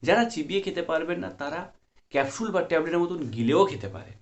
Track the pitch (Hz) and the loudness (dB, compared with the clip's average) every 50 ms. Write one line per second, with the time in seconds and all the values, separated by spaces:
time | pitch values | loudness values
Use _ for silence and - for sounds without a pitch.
0 | - 160 180 226 240 226 - 165 151 143 180 196 190 190 - 170 170 - 160 160 | 4 4 4 4 4 2 0 -4 -4 -2 -2 -2 -2 -2 -4 -4 -2 0 0 -2
1 | 160 165 175 170 185 185 - - 143 143 151 170 190 196 - _ _ _ _ _ | 0 -2 -4 -4 -4 -8 -8 -8 -8 -6 -6 -8 -8 -10 -16 _ _ _ _ _
2 | _ _ - 139 139 139 - - 226 220 190 185 170 - 170 160 156 165 165 175 | _ _ 0 0 0 0 -2 -4 -4 0 0 0 0 2 2 0 2 2 2 2
3 | 175 170 180 165 147 120 107 113 117 117 143 170 196 196 160 - 92 98 - - | 2 2 0 -4 -6 -6 -2 0 2 4 6 6 4 4 2 -6 -8 -10 -10 -10
4 | - - - - | -14 -16 -18 -20